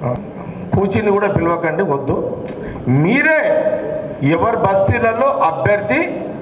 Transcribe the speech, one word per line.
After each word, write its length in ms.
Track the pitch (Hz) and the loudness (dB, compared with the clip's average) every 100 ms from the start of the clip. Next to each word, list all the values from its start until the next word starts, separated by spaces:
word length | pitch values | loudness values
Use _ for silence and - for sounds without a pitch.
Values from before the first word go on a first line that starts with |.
ఆ, 100 | 135 127 - - - - - - | -2 -4 -6 -12 -12 -10 -2 0
కూచిని 360 | 196 226 208 | 2 0 2
కూడా 160 | 202 202 | 2 2
పిలవకండి, 560 | 165 165 170 170 156 | 0 0 0 -2 -2
వద్దు. 600 | 190 139 135 170 - - - - - - 120 | 0 0 -2 -2 -4 -6 -8 -10 -10 -8 0
మీరే 520 | 131 160 269 302 311 214 - - - - - - - | 2 4 2 4 2 2 2 0 -2 -4 -6 -8 -2
ఎవరి 340 | 131 165 226 226 | 0 2 2 2
బస్తీలలో 720 | 190 196 196 240 226 226 269 | 2 2 2 2 2 2 0
అభ్యర్థి 960 | - 254 - 190 208 202 269 339 - - - | 2 0 2 2 0 2 -2 -2 -4 -8 -10